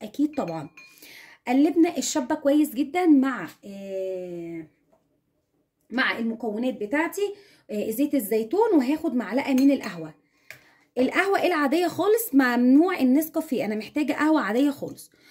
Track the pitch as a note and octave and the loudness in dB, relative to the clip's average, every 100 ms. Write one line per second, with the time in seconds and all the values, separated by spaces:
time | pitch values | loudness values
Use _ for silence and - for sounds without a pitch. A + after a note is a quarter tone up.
0 | G#3+ - D4 D4+ F3 D#3+ D3+ - - _ | -14 -4 -2 -2 -6 -6 -10 -16 -20 _
1 | - - - - - C4 D#4 E4+ E4 D4+ | -20 -20 -20 -14 -2 2 4 4 2 2
2 | - D#4 B3 D4+ C#4+ D4+ D4+ A3 C4+ F4+ | -4 -4 -4 -2 2 2 2 -2 -4 0
3 | F#4 C#4+ C4+ A#3 D#3+ - G3+ G3 G3 F#3+ | 6 6 4 -4 -12 -14 -18 -16 -10 -8
4 | F#3+ F#3 F3+ F3 E3+ E3 D#3 _ _ _ | -6 -8 -10 -10 -10 -12 -14 _ _ _
5 | _ _ _ _ _ _ _ _ _ A3+ | _ _ _ _ _ _ _ _ _ -2
6 | A3+ G3+ A3+ A3+ A3 G#3 B3+ - G#3 C#4+ | -2 -2 -4 -4 -6 -4 -4 -6 -4 -2
7 | E4 F#4+ G4+ G4+ - _ _ G#3 G#3+ A3 | -2 -4 -6 -6 -20 _ _ -6 -6 -2
8 | C#4+ C#4+ G3+ A3 A3+ F#4 A4+ E4+ B3 D4+ | -2 -2 -2 -2 0 0 4 2 2 -2
9 | E4 B3 F#3+ A#3+ C#4 B3+ C#4 C4 G#3+ F3 | -2 -4 -2 -4 0 4 4 2 -2 -12
10 | D#3 - _ _ _ - _ _ _ - | -14 -18 _ _ _ -20 _ _ _ -2
11 | B3+ D4+ G4 G4 E4 D#4+ C#4+ D#4 F4 - | 0 0 0 2 2 2 2 2 0 0
12 | F#4+ G#3+ - C4+ B3+ A#3+ B3 C4+ F4+ F4+ | 2 2 2 2 4 2 6 6 6 2
13 | B3+ C4+ D#4 D#4+ D#4 A3+ G3+ G#3+ G#3+ D4 | 2 2 0 -6 -4 -4 -2 -6 -6 -4
14 | C#4 C#4 D4 D#4 G3 A3+ C#4+ C4+ E3 - | -2 0 2 2 2 2 0 0 -10 -12
15 | - _ _ | -20 _ _